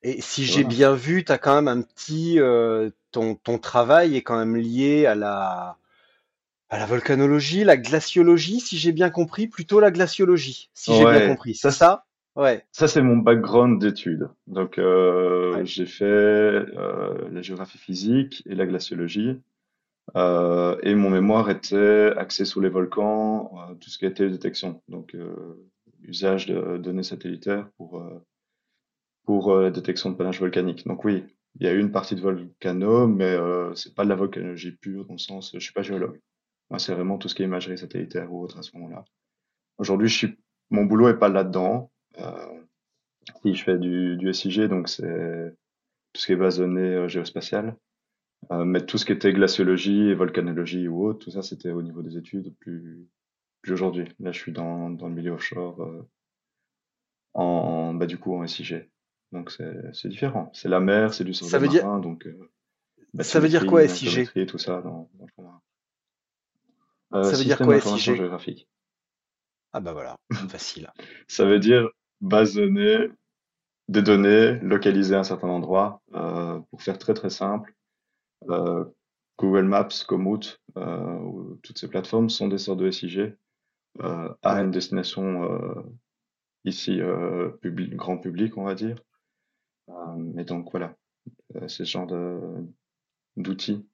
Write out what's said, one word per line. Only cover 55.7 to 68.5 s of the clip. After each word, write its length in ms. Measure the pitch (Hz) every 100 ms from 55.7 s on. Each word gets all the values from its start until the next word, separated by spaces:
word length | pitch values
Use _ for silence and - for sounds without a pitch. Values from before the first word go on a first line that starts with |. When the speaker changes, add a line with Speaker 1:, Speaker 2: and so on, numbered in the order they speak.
| 85
Speaker 2:
euh, 260 | 82 82 - _ _ _ _ _ _ _ _ _ _ _ _ -
en, 580 | 87 87 82 82 82
bah, 140 | 82 87
du 100 | 87
coup, 180 | - 90
en 80 |
S 160 | 85 -
I 40 |
G. 260 | - 82 - _ _ _ _
Donc 200 | 90 87
c'est, 240 | - 80 85 85
c'est 160 | - -
différent. 400 | 95 139 113 82
C'est 160 | - -
la 100 | 92
mer, 340 | 95 104 110
c'est 100 | -
du 100 | 92
Speaker 1:
Ça 260 | 90 87 135
veut 80 | 139
dire, 180 | 151 101
Speaker 2:
marin, 140 | 101
donc, 260 | 85 85 -
euh, 240 | 90 95 _ _ _ _ _ _ -
Speaker 1:
ça 180 | - 165
veut 100 | 156
dire 160 | 165 190
quoi, 160 | 175
Speaker 2:
bathymétrie, 140 | 147 -
Speaker 1:
S 60 |
I 40 | 127
G ? 60 |
Speaker 2:
géométrie, 340 | 123 123 - 92
tout 120 | 87
ça 240 | - 90
dans, 280 | 90 82 82
dans 120 | 95 95
le 60 | _
fond 80 |
marin. 180 | 90 85 _ _ _ _ _ _ _ _ _ _ _ _ _ _ _
Euh, 100 | 98
Speaker 1:
Ça 140 | 98 131
veut 60 |
dire 140 | 135 143
Speaker 2:
système 80 | 131
Speaker 1:
quoi, 100 | 143
Speaker 2:
d'information 360 | 101 104 120
Speaker 1:
S 40 | 110
I 20 |
G ? 60 |
Speaker 2:
géographique. 460 | 90 90 -